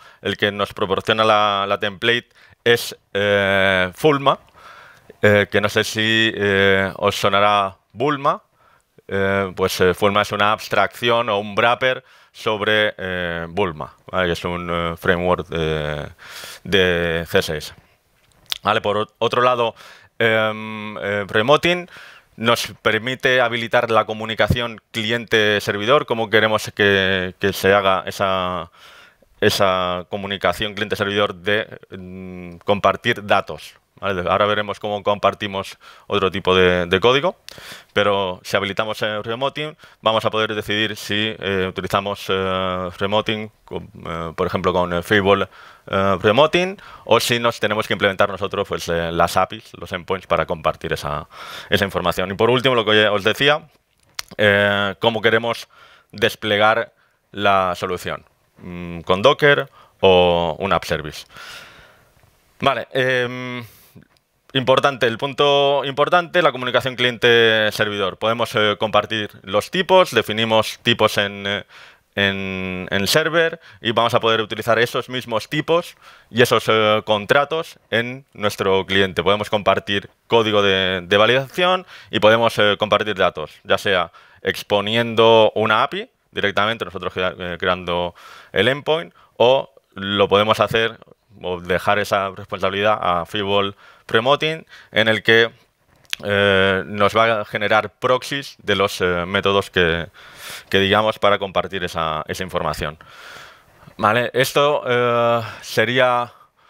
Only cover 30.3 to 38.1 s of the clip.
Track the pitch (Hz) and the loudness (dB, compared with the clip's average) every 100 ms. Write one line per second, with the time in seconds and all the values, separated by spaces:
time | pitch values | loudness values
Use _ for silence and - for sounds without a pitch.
30.3 | 98 92 - 110 98 104 92 101 101 101 | -2 -2 -2 -6 -6 -6 -4 -2 0 -2
31.3 | 92 87 104 - - - 98 92 92 92 | -2 -2 -2 -4 -12 -18 -16 -16 -14 -14
32.3 | 90 87 85 - 101 98 92 117 107 101 | -14 -14 -12 -2 0 2 0 -2 -4 0
33.3 | 101 - 78 - - _ _ 98 92 87 | 0 0 -10 -16 -20 _ _ -6 -4 0
34.3 | 95 104 104 104 98 107 104 98 101 101 | 2 2 0 -4 -8 -6 -4 -2 0 0
35.3 | 101 104 98 98 - - - _ 101 92 | 0 -6 -6 -10 -14 -20 -20 _ -2 0
36.3 | 92 90 92 90 90 87 92 117 135 170 | -2 2 4 4 4 0 2 4 2 0
37.3 | - - - - - - 104 101 | -6 -14 -20 -20 -20 -6 0 0